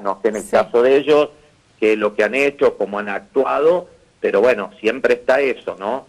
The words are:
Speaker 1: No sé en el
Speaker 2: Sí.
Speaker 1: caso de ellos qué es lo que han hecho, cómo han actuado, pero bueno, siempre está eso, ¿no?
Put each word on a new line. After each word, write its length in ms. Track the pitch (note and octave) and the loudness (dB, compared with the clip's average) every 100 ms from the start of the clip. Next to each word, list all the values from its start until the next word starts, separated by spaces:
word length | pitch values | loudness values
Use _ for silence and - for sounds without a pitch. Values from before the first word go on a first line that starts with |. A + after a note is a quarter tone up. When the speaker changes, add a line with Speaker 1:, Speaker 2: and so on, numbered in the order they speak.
Speaker 1:
No 180 | G2+ F#2+ | -8 -4
sé 80 | A2+ | -4
en 60 | G#2+ | -4
el 60 | |
Speaker 2:
Sí. 80 | F#2+ | -2
Speaker 1:
caso 300 | - G#3+ A#2+ | 0 2 2
de 140 | B2+ C#3 | 4 2
ellos 320 | D3 D3 C#3+ - _ _ _ - | 2 2 0 -6 _ _ _ -2
qué 140 | G#2+ | 0
es 60 | G#2+ | 0
lo 160 | G#2+ G#2+ | -2 0
que 80 | |
han 120 | G#2 C3 | -2 0
hecho, 420 | C#3+ C#3 B2+ - | -2 0 0 0
cómo 220 | G2 G2+ | -6 -6
han 100 | G2+ | -8
actuado, 800 | G2 - C3+ C3 C3+ D#3 F3 F3 _ _ - | -10 -6 -2 -2 0 2 0 -4 _ _ -6
pero 180 | G2+ G2 | -2 2
bueno, 300 | B2 G#2+ F#2+ - | 2 2 -4 -4
siempre 360 | G#2+ B2+ B2 B2 | -4 -2 -2 0
está 260 | - C3 | 0 0
eso, 340 | C3+ - - F#2 | 0 -4 -8 -6
¿no? 280 | G2+ C3+ | -6 -6